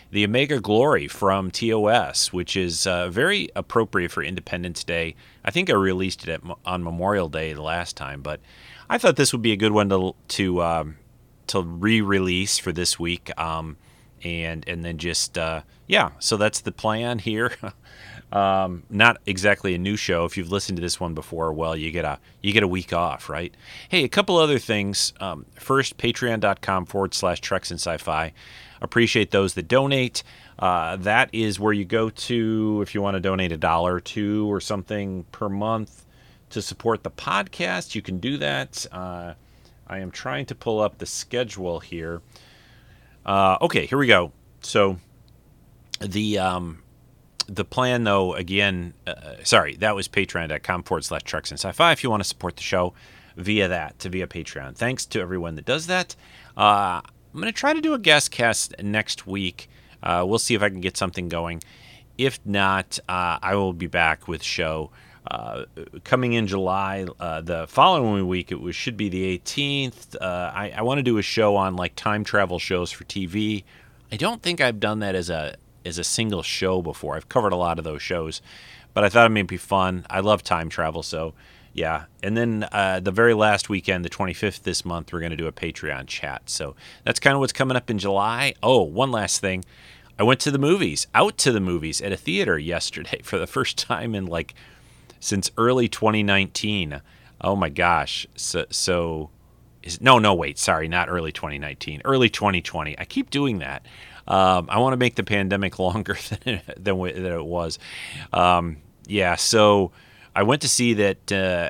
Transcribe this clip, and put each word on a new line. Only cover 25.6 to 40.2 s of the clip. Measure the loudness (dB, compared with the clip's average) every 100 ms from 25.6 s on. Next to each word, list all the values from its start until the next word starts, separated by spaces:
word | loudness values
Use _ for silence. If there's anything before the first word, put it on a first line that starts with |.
| 0 0 0 -2
patreon | -4 -2 -2 0
dot | 0 0
com | 0 -2 -2
forward | -2 -2
slash | 0 -2 -2
treks | -2 -4 -4
and | -6
sci-fi. | -4 -4 -2 -2 -2 -8 -20 -20 -20 -12
Appreciate | -2 2 4 2 2
those | 2 2
that | -2 2
donate. | 2 4 0 0 -4 -10 -20 -20 -2
Uh, | 0 2 0 -4
that | 2 4 2
is | 0 -2 0
where | 0
you | 0 0
go | 0 0
to | -4 -4 0 0 0 0 0
if | -2
you | -2
wanna | 0 0
donate | 0 0 0
a | 0
dollar | 2 2 2
or | 0
two | -4 -4 -2 0 0
or | -2
something | -4 -6 -4 -6 -6 -8 -12
per | -8 -6
month | -4 -2 -2 -4 -14 -20 -20 -20 -20 _
to | -8
support | -8 -4 -2 -2
the | -4
podcast. | -8 -2 -2 -2 -6 -4 -4 -6 -8
You |
can | -6 -6
do | -4 -2
that. | -2 -2 -6 -10 -12
Uh, | -10 -10 -10 -12 -16 _ _ -20 -20 -12
I | -10
am | -10
trying | -10